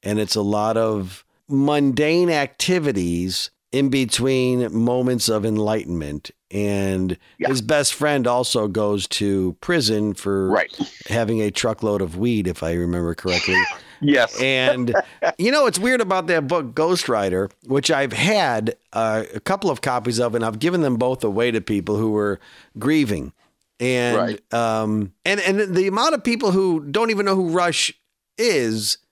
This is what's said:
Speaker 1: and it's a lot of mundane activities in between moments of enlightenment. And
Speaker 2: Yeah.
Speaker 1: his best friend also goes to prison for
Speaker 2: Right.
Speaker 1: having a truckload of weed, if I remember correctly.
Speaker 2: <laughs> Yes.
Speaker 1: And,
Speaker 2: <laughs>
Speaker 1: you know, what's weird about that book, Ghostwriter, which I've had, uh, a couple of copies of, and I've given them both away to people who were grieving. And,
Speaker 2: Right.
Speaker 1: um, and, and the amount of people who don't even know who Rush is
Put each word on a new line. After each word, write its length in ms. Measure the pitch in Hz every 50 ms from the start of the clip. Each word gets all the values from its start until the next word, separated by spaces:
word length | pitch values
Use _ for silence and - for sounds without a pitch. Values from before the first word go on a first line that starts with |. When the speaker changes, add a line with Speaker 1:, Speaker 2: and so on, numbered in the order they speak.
| -
Speaker 1:
and 160 | 92 104 107
it's 160 | 107 98 -
a 60 | 110 104
lot 340 | 101 104 104 107 110 113 113
of 480 | 113 110 110 104 95 92 92 - _ _ _ _ _ _
mundane 800 | 143 135 139 143 147 147 143 139 127 127 151 151 160 175 180 175
activities 1200 | 165 147 143 - - _ - - 185 180 156 147 117 98 90 85 85 85 90 95 92 - - - _ _ _ _
in 180 | - 135 139 135
between 840 | 127 135 131 110 - - 120 135 135 131 127 127 127 123 123 110 80
moments 540 | 113 113 120 120 127 127 127 127 120 - -
of 160 | 113 107 101
enlightenment. 840 | 113 107 107 107 104 110 110 - - 87 85 76 71 73 73 _ - - _ _ _
And 680 | - 101 104 101 101 98 98 98 95 92 92 92 90 - _ _ _ _
Speaker 2:
Yeah. 120 | - -
Speaker 1:
his 120 | 135 127
best 320 | 107 110 156 147 143 - -
friend 320 | - 151 151 147 143 123
also 420 | 120 120 123 127 - - 120 107 104
goes 400 | 92 107 107 104 104 101 92 -
to 460 | - - 104 101 98 98 92 92 85 _
prison 540 | - - 175 165 127 107 110 107 107 107 98
for 340 | - - 101 98 98 95 95
Speaker 2:
Right. 220 | 98 104 - - - - 277 - - - - -
Speaker 1:
having 320 | 104 117 117 104 113 110
a 100 | 107 104
truckload 500 | 101 - - 120 110 - - 107 104 98
of 160 | 95 85 80 90
weed, 300 | 104 123 120 107 98 92
if 160 | 85 - -
I 100 | 80 85
remember 420 | 87 87 85 87 87 87 85 82
correctly. 400 | - - 92 90 87 - - 92 -
Speaker 2:
<laughs> 140 | 960 855 807 - - - - -
Yes. 380 | - 143 143 131 117 - - -
Speaker 1:
And, 540 | 127 135 135 131 127 127 127 127 123 120 120 120 - - - -
Speaker 2:
<laughs> 200 | - 170 170 -
Speaker 1:
you 140 | 170 226
know, 120 | 269 302 285
what's 140 | 240 165 175
weird 220 | 196 247 254 247
about 280 | 226 180 196 185 175 160
that 200 | 180 160 147 131
book, 260 | 170 175 147 120 113
Ghostwriter, 760 | 147 156 170 185 175 - - 123 107 101 98 90 92 98 98 _ _ _
which 260 | - 131 139 135 -
I've 220 | 160 139 139 131 113
had, 640 | 107 123 180 220 208 180 143 120 110 107 113 - _ _ _ -
uh, 320 | 107 113 110 107 110 110 - -
a 60 | 107
couple 280 | _ - 190 196 - 185
of 120 | 143 113
copies 400 | - 139 123 123 110 127 117 113
of, 140 | 120 120 110
and 100 | 120 113
I've 120 | 113 107 107
given 200 | 123 170 180 180
them 160 | 160 135 123
both 260 | 110 123 127 131 120
away 300 | - 110 98 104 117 123
to 80 | 113 110
people 380 | 92 - 110 101 87 - 107 104
who 140 | 110 110
were 280 | 107 107 104 104 98 90 - - - - - _ _ 110
grieving. 560 | 107 135 156 156 143 110 104 82 65 64 - _ _ _ _ _ _ _ _ _
And, 380 | 120 127 127 123 120 120 123 110
Speaker 2:
Right. 360 | 92 - 104 101 _ _ -
Speaker 1:
um, 580 | 117 117 113 110 110 110 107 107 107 104 95 _ _ _
and, 160 | 170 196 208
and 340 | 185 180 190 202 214 190 180
the 120 | 180 185 196
amount 280 | 190 214 247 320 311
of 80 | 254 -
people 280 | 247 233 233 262 208
who 280 | 180 190 190 185 170 160
don't 320 | 147 143 139 208 233 226
even 140 | 220 196 202
know 100 | 202 190
who 140 | 190 185 170
Rush 420 | 160 180 175 175 165 - - - - _ _ _ _ _ _ _ _ -
is 600 | 220 240 196 147 123 113 110 110 107 107 - - _ _